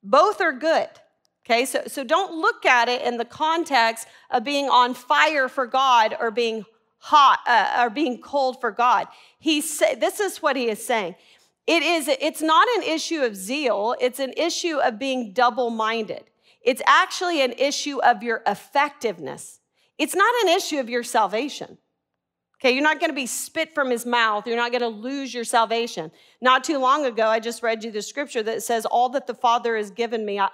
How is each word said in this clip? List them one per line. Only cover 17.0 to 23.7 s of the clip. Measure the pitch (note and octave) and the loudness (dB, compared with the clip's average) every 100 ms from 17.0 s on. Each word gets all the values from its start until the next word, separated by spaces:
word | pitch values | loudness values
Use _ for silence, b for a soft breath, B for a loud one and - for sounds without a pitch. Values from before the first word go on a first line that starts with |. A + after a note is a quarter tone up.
| F#4 - F4+ E4 | 4 -2 -2 0
an | C4 | 0
issue | - C#4 C#4 D4 C#4 | 0 -2 -2 -6 0
of | - A3+ | 2 2
your | A#3 A3+ - | -2 -4 -2
effectiveness. | G3+ - C#4 D4 D4 A3+ F3 C#3 C#3+ - - _ _ _ _ | -4 -4 -2 -2 -2 -8 -6 -10 -12 -16 -20 _ _ _ _
It's | D4 F4 | -4 2
not | G#4 A#4+ | 2 4
an | G4 | 2
issue | F4+ F#4 D4+ | 2 0 -4
of | A#3 | -4
your | A#3+ | -4
salvation. | A#3+ A#3+ G3+ G#3 C#4 - - - _ _ _ _ _ _ _ _ | -2 0 0 -2 -6 -8 -14 -18 _ _ _ _ _ _ _ _
Okay, | C4 | 0
you're | B3+ | 2
not | D4+ D4+ | 2 2
gonna | E4 | -2
be | C#4+ B3 | -4 -6
spit | - - E4 D#4 | -8 -8 -6 -4